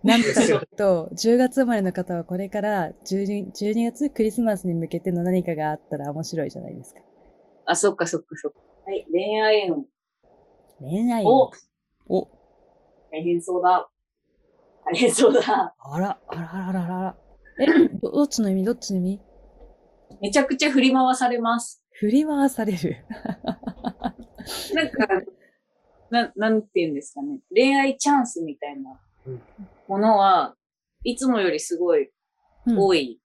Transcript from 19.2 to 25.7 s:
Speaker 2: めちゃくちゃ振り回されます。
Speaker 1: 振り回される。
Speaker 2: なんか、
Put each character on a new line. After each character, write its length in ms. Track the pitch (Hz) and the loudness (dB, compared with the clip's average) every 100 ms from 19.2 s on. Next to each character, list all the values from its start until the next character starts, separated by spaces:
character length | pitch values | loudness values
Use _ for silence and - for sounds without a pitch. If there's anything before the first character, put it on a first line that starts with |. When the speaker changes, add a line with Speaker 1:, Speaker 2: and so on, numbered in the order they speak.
| _ - - _ - _ _ _ _ - | _ -20 -20 _ -20 _ _ _ _ -10
Speaker 2:
め 80 | - | 0
ち 80 | 294 | 0
ゃ 80 | 262 | 2
く 100 | 269 | 0
ち 120 | 302 | 2
ゃ 40 | |
振 100 | 269 | 4
り 120 | 254 | 4
回 220 | 262 254 254 | 4 2 2
さ 140 | 247 | 0
れ 100 | 240 | 0
ま 200 | 233 233 | 0 -2
す。 220 | - - _ | -4 -16 _
Speaker 1:
振 140 | - 208 | -4 2
り 160 | 254 311 | 2 2
回 220 | 285 277 | 2 0
さ 160 | 269 | 0
れ 140 | 214 180 | -4 -2
る。 280 | 156 - - - - - - - - - - - - - 233 - - - - 370 | -4 -6 -10 -12 -10 -8 -8 -8 -10 -10 -10 -8 -10 -12 -20 -20 -14 -12 -6 -2
Speaker 2:
な 80 | |
ん 60 | 311 | -2
か、 160 | - 214 196 - _ _ _ _ | -2 0 0 -4 _ _ _ _